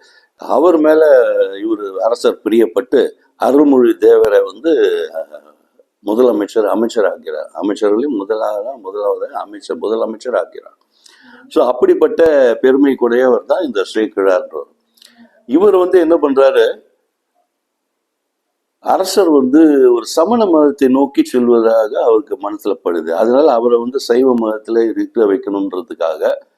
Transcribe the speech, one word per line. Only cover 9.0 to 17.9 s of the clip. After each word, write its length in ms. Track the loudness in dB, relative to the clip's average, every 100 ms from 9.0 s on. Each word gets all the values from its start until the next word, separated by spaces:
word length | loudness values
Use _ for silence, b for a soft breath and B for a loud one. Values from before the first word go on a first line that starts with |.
| -4 -4 -8
அமைச்சர் 460 | -10 -14 -14 -12 -8
முதலமைச்சர் 580 | -6 -4 -6 -8 -6 -6
ஆக்கிறார். 400 | -6 -12 -20 _ _ b b b b b b
So 100 | -2 -2
அப்படிப்பட்ட 560 | 0 0 2 0 2 2 4 2 2
பெருமைக்குடையவர் 840 | 2 2 2 0 0 0 2 0 -2
தான் 200 | -4 -4
இந்த 180 | -4 -4
சேக்கிழார்ன்றவர். 760 | -4 -4 -2 0 0 -4 -12 -14 _ _ b b b b b -4
இவர் 320 | 0 2 2
வந்து 220 | 2 2
என்ன 160 | 2 0
பண்றாரு, 500 | 0 2 2 2 0 -4 _ _ _ _ _ _ _ _ _ _ _